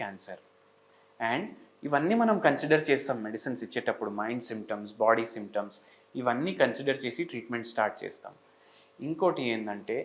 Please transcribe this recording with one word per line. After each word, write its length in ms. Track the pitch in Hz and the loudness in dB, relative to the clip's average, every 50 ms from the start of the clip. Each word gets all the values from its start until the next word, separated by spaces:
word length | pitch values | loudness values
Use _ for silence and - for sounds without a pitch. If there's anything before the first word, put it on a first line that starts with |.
cancer. 360 | 110 101 98 92 - - 90 - _ _ _ _ _ _ _ _ _ _ _ _ _ _ _ - 117 113 | -8 -8 -10 -12 -14 -14 -16 -16 _ _ _ _ _ _ _ _ _ _ _ _ _ _ _ -4 -2 -2
And 140 | 120 151 202 - - - - _ _ - - 147 | 0 -2 -4 -6 -10 -16 -20 _ _ -10 -4 0
ఇవన్నీ 260 | 147 143 156 180 226 233 | 2 2 4 4 4 4
మనం 160 | 233 226 208 185 - | 4 4 4 4 4
కన్సిడర్ 360 | 151 139 - - 151 156 151 156 151 | 4 4 4 4 4 4 4 6 4
చేస్తాం 300 | 139 123 - - 127 113 107 | 2 2 2 0 -4 -2 -4
మెడిసిన్స్ 360 | 107 110 110 - 139 120 107 113 | -6 -6 -6 -4 -4 -6 -6 -6
ఇచ్చేటప్పుడు, 440 | - - 123 - 117 107 - 113 101 104 104 | -6 -6 -4 -2 -2 -2 -2 -2 -4 -4 -4
మైండ్ 240 | 107 113 120 123 120 - | -2 -2 -4 -4 -6 -6
సిమ్టమ్స్, 420 | 113 107 107 - 107 104 104 101 - - 110 | -8 -8 -6 -6 -6 -6 -8 -8 -2 4 6
బాడీ 200 | 113 113 120 113 - - | 6 6 6 4 -2 -6
సిమ్టమ్స్, 420 | 107 104 98 - 104 104 101 - - _ - - _ _ _ - | -10 -8 -4 -4 -4 -4 -4 -8 -18 _ -20 -20 _ _ _ -6
ఇవన్నీ 380 | 131 123 123 120 127 160 190 185 - | -2 0 0 2 2 0 0 2 4
కన్సిడర్ 360 | 139 123 113 - 139 139 131 123 127 | 4 4 2 0 0 0 0 0 -2
చేసి 200 | 120 117 - 170 - | -6 -4 -4 -6 -6
ట్రీట్మెంట్ 400 | 135 117 110 - 120 117 113 - | -6 -8 -8 -6 -6 -6 -6 -4
స్టార్ట్ 240 | - 113 107 104 - - | 0 0 0 0 0 -4
చేస్తాం. 320 | - 95 - - - 101 - - _ _ _ _ _ _ _ - _ _ _ - | -10 -12 -12 -12 -18 -20 -20 -20 _ _ _ _ _ _ _ -20 _ _ _ -10
ఇంకోటి 440 | 131 151 160 156 190 175 156 151 131 117 113 | -6 -6 -2 2 2 2 2 2 0 -2 -2
ఏంటంటే 420 | 110 107 104 101 101 95 - 113 135 | -2 -2 -6 -6 -8 -6 -6 -4 -4